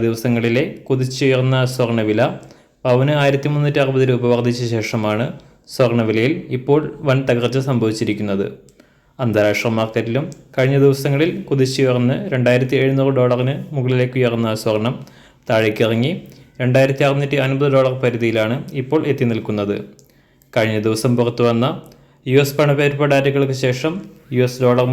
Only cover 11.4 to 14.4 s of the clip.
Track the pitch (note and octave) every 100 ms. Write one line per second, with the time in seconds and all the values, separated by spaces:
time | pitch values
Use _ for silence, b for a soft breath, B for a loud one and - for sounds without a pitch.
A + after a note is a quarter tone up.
11.4 | - C#3+ C3 C3 C3 B2 B2 D3+ G3+ C3
12.4 | B2 B2 C3+ C3+ C3+ C3+ C3+ C3 B2 B2
13.4 | B2+ D3+ - D3 B2+ B2+ B2 B2+ B2 A#2